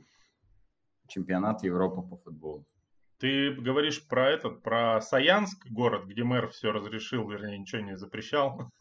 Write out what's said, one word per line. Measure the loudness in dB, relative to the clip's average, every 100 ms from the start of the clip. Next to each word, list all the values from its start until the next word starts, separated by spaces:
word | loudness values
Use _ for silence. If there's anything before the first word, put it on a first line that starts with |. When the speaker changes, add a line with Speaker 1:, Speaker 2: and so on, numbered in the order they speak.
| -18 _ _ _ _ _ _ _ _ _ _
Speaker 1:
чемпионат | -8 -2 0 2 0
Европы | 0 2 0 0 -8
по | -14
футболу. | -18 -14 -12 -12 -14 _ _ _ _ _
Speaker 2:
Ты | 0 2 0
говоришь | -2 0 0 0 -2 -2
про | 2 4
этот, | 2 -2 -6
про | 0 2 4 4
Саянск, | 4 4 6 6 2 -6 -8
город, | 0 2 2
где | -2 -2
мэр | 2 2 0
всё | -2 -2
разрешил, | -2 -4 -8 -4 -4 -2
вернее, | -4 -6 -8
ничего | -8 -8
не | -6 -10
запрещал. | -10 -10 -2 0 2 -2 -10 0